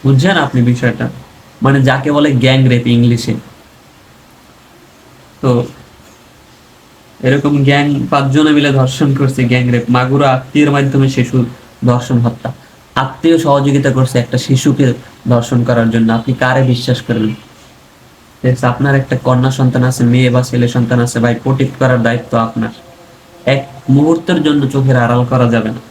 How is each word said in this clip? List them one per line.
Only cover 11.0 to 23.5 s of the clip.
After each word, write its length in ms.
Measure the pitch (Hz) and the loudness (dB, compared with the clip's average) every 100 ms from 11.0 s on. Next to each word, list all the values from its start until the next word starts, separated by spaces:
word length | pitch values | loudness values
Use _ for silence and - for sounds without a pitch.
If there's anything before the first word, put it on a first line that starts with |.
| 135 | 0
শিশু 360 | 131 120 131 117 - - - 123 | 0 -2 0 -2 -8 -20 -4 0
ধর্ষণ 320 | 123 120 123 | 0 0 -2
হত্যা। 340 | 117 120 123 - - - - - | -2 -4 -10 -12 -20 -20 -10 -6
আত্মীয় 420 | 131 - 170 165 | -6 -2 0 2
সহযোগিতা 540 | 151 139 139 139 135 | 2 0 2 0 0
করছে 280 | 131 127 123 | 0 0 -2
একটা 180 | 120 120 | -2 -4
শিশুকে 560 | - 131 147 135 131 117 - - - | 0 0 2 2 0 0 -10 -12 0
ধর্ষণ 360 | 120 113 123 | 0 0 -2
করার 260 | 120 120 113 | 0 0 0
জন্য। 240 | 113 113 | 2 0
আপনি 200 | 117 123 | 0 -2
কারে 280 | 127 127 131 | -2 0 0
বিশ্বাস 400 | 131 123 - 123 | 0 0 -2 -4
করবেন? 340 | - 110 107 107 - - - - - _ - - - - | -2 -2 -2 -6 -14 -20 -20 -20 -20 _ -20 -20 -20 -4
ঠিক 100 | 127 | -2
আছে, 140 | 123 127 | -2 -2
আপনার 300 | 123 139 135 | -2 0 0
একটা 220 | 135 123 | 0 -4
কন্যা 340 | 127 127 131 | 0 0 0
সন্তান 320 | 131 127 123 | 0 0 0
আছে, 200 | 127 127 | -2 0
মেয়ে 260 | 120 123 127 | 2 2 2
বা 120 | 123 | 0
ছেলে 260 | 123 120 120 | -2 -2 0
সন্তান 320 | 123 117 123 | 0 0 0
আছে, 200 | 120 117 | 0 0
ভাই, 160 | 117 113 | -2 -2
প্রোটেক্ট 360 | 135 135 131 - | -2 -2 -2 0
করার 240 | 131 123 | 0 2
দায়িত্ব 340 | 117 117 - 117 | 0 -2 -4 -4
আপনার। 320 | 113 117 110 - - - - - - - | -2 -4 -8 -10 -20 -20 -20 -20 -20 -8
এক 220 | - | -2